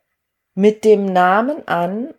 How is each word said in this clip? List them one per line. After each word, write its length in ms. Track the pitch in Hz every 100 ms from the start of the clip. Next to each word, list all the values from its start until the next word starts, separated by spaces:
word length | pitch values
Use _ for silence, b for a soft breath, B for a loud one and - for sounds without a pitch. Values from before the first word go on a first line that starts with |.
| _ _ _ _ _ -
mit 280 | 208 214 220
dem 260 | 208 196
Namen 560 | 180 180 196 240 311 -
an 460 | 170 175 208 285